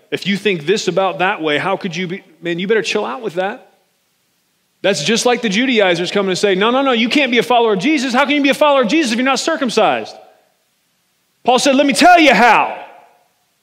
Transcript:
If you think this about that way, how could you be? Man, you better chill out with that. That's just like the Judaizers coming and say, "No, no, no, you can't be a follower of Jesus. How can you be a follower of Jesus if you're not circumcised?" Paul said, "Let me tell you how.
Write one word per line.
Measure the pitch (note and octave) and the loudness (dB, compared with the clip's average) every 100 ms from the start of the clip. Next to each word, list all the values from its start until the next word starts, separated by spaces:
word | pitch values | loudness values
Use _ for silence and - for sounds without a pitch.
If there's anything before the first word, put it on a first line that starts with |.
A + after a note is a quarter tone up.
| _ | _
If | D3 F3 | -8 -4
you | F#3+ | -2
think | G#3+ F3 D3 | -2 -2 -2
this | A3 - | -2 -2
about | F3 F#3+ F#3+ | -2 -2 -2
that | F#3 G#3 | -4 -2
way, | D#3 D3 | -2 -2
how | F3+ F#3+ | -2 -6
could | F#3+ E3 | -6 -8
you | F#3 | -8
be? | F#3 - _ | -10 -14 _
Man, | E3+ E3+ | -8 -6
you | F#3+ | -2
better | A3 | -2
chill | - G#3 G#3+ | -2 -4 -6
out | C4 | -8
with | A3 E3 | -8 -6
that. | F#3+ B3+ - _ _ _ _ _ _ _ _ _ _ _ | -6 -8 -18 _ _ _ _ _ _ _ _ _ _ _
That's | F#3 F#3+ | -4 -2
just | D3 A3+ B3 | -2 0 0
like | A#3+ | 0
the | A#3 | -2
Judaizers | F#3+ C4+ A3+ F#3 F3 F3+ | -2 0 2 2 2 -2
coming | G3+ F#3+ | -2 -2
and | F3+ | -2
say, | G3+ F#3 | 0 0
"No, | G#3+ | 0
no, | C4 | 0
no, | C#4 | 0
you | A#3 A#3 | 0 0
can't | D4 C4+ | 0 0
be | A#3 | 0
a | |
follower | - A#3+ A#3 | 0 0 2
of | G3 | 0
Jesus. | G3+ D#4 B3+ | -2 -2 -2
How | A#3+ C4+ | -2 0
can | D4 | 0
you | |
be | C#4 | 0
a | |
follower | B3+ D4 C#4 | 2 2 2
of | A3 | 2
Jesus | D#4+ C#4 | 0 0
if | A3+ | -2
you're | |
not | C4 C4+ | 0 -2
circumcised?" | - D#4+ B3+ A3 F3+ B2 G#2+ - - _ _ _ _ _ _ _ _ _ _ _ | -2 -4 -2 0 0 0 -6 -16 -20 _ _ _ _ _ _ _ _ _ _ _
Paul | - B3 | 0 2
said, | C#4+ C4 | 2 2
"Let | C#4+ | 2
me | |
tell | B3 E4+ F4 | 4 6 8
you | D4 | 6
how. | G3 A#3+ F3+ B2 - - - _ _ _ _ _ _ | 6 6 4 2 -4 -16 -20 _ _ _ _ _ _